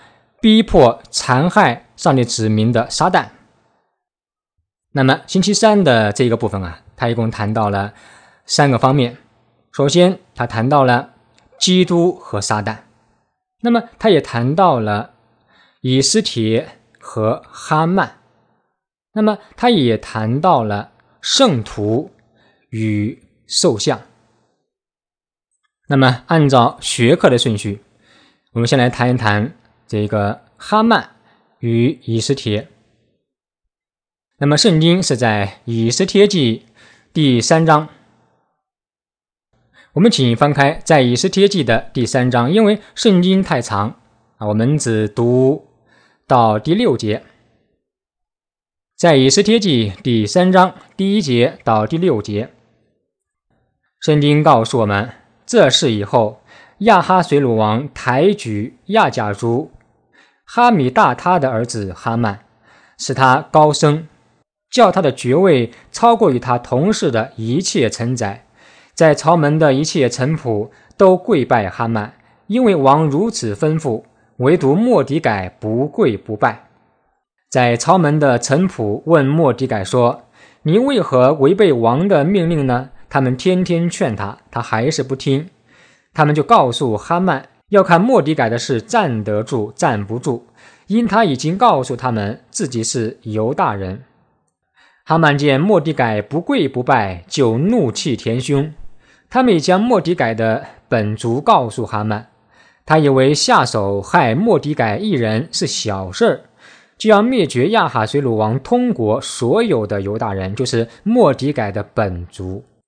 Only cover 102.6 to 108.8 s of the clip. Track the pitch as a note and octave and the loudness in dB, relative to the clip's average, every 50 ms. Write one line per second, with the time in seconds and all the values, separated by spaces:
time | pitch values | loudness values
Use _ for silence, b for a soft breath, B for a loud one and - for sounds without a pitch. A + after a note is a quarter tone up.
102.6 | b b b b b b D#3 D#3+ D3 C#3 C3+ C3 C3 C#3 D3+ - - B3+ A#3+ F3 | b b b b b b 2 2 4 4 2 4 2 2 2 0 0 2 2 2
103.6 | C3 - - A2 G2 G2 G2+ G2 F#2 - - F3 C#3 A2+ B2 E3 A3 A#3 F#3 C#3 | 2 0 -2 -4 -2 -2 -4 -6 -4 -2 0 2 2 2 0 0 0 0 0 0
104.6 | C3 D3 D3+ - A#2 A2 G#2 D#3 G#3 G#3+ F3 B2 A#2 G#2+ A2 A2+ D#3+ - - - | 0 -2 -4 -2 -2 -2 -2 -4 -4 -2 -2 -2 -2 -2 -2 -2 -4 -6 -6 -6
105.6 | E3+ C3 - - - A2 G2 F#2+ F#2+ F2+ F2+ - A#3+ G#3 C3+ - - _ _ b | -6 -6 -6 -6 -6 -6 -6 -6 -8 -8 -4 0 0 0 0 -2 -6 _ _ b
106.6 | b b b b b b b b - G#3+ G#3+ G3 A3 B3+ C4+ A#3 E3+ B2+ - A#2+ | b b b b b b b b 2 2 4 4 2 2 0 0 -2 -2 0 0
107.6 | C3 F#3+ A3+ A3 F3 D3 - A#2 G#2+ - - D3 C#3 B2 A2+ G#2+ G#2+ G#2+ A#2 C3+ | 0 0 2 0 0 0 -2 -4 -2 -2 -2 -2 -2 0 0 0 0 -2 -2 -4
108.6 | - - A#3+ B3 | -4 -2 -2 0